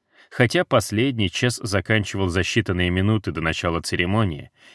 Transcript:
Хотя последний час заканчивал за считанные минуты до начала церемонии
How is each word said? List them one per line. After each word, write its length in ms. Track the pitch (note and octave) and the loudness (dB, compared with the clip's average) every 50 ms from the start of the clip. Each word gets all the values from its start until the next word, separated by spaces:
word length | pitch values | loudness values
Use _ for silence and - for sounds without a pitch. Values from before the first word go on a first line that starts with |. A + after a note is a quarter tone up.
| _ _ _ _ - _ | _ _ _ _ -20 _
Хотя 320 | - - - - - - - | 0 2 2 2 2 2 0
последний 640 | - - A#2 - - G#2 G#2 B2 C#3 B2+ A2 G2+ F2+ | 2 2 2 2 2 0 0 0 0 0 0 0 -2
час 280 | - - B2 B2 A#2 - | 0 0 0 0 0 -2
заканчивал 680 | - G#2 G2+ G2 - - A2 G#2+ G2 - - G2 G2 F2+ | -4 -2 -2 -2 0 2 0 0 0 -2 -2 -2 0 0
за 100 | E2 F#2+ | 2 0
считанные 500 | F2 - - A#2+ G2+ - F#2 F2+ F2+ F2 | 0 0 0 0 0 0 0 0 0 2
минуты 440 | F2+ F#2 F#2+ G#2 A2 - - F#2+ D2+ | 2 2 2 2 2 0 0 -4 -4
до 80 | D#2+ | -2
начала 400 | D#2+ D#2+ D#2 - - F2 E2 E2 | -2 -2 -2 -2 -2 -2 -2 -2
церемонии 680 | - - - E2 F2 F2+ G2+ A2 A2 F#2 D#2 C#2 C2+ - _ _ - - - | -4 -4 -2 -2 0 0 0 0 0 0 -2 -6 -10 -16 _ _ -20 -20 -6